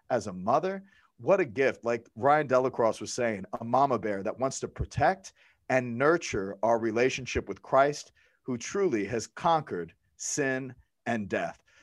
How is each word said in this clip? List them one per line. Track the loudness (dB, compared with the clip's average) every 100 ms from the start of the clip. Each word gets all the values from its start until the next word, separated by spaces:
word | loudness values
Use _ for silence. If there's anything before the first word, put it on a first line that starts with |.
| _
as | -4 -4
a |
mother, | -8 0 0 0 -6 -12 _ _ _
what | 2 2
a | 2
gift. | 2 0 2 -2
Like | -4 -4 0
Ryan | 4 4 4
Delacroix | 4 2 2 0 0
was | -6
saying, | -2 -2 -2 -8 -10
a |
mama | -2 2 2 2
bear | -2 -4
that | -4 -4
wants | -4 -4
to | -10
protect | -6 -6 2 2 2 -8 _ _ _ _
and | 0 0 2
nurture | 4 4 0 -4 -4 -2
our | 2 2
relationship | 2 2 2 0 -6 -6 -6
with | -12
Christ, | 2 4 4 2 -12 _ _ _
who | -8 -8
truly | -4 0 0 0 -2
has | -4 -6
conquered | -4 0 0 0 -8 -8 _ _ _
sin | -8 -2 -2 -2 -6 -14 _ _ -4
and | -4 -2
death. | -2 -4 -8 _ _